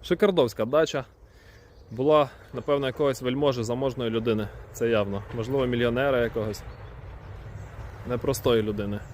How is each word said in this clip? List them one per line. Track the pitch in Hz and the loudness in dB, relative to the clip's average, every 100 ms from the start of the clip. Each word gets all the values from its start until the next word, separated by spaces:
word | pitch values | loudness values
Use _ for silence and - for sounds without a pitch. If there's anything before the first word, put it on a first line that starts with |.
Шикардовська | - 180 208 180 123 - 110 | -2 2 4 4 2 2 2
дача. | 143 160 147 127 - - - - - - - - | 4 2 0 -6 -14 -20 -20 -20 -20 -20 -20 -16
Була, | 113 135 151 139 - - | -2 4 6 4 -2 -12
напевно, | 127 113 143 139 | -10 0 0 0
якогось | 123 147 127 | 0 0 0
вельможі, | 127 131 147 127 | -2 2 2 2
заможної | 110 120 135 123 120 | -2 0 -2 -2 0
людини. | 113 113 107 104 - - | 0 2 0 0 -8 -16
Це | - 117 | -2 2
явно. | 113 101 98 101 120 | 2 2 -2 -6 -6
Можливо, | 113 135 127 | -2 0 2
мільйонера | 120 120 117 139 127 | 2 2 2 2 2
якогось. | 117 113 110 101 - - - - - - - - - - - - - - - | 2 0 -4 -6 -10 -16 -16 -16 -16 -16 -16 -14 -14 -14 -14 -12 -14 -12 -6
Непростої | 120 - 135 - 117 | -4 -2 0 4 4
людини. | 107 104 101 104 - | 2 -2 -4 -6 -8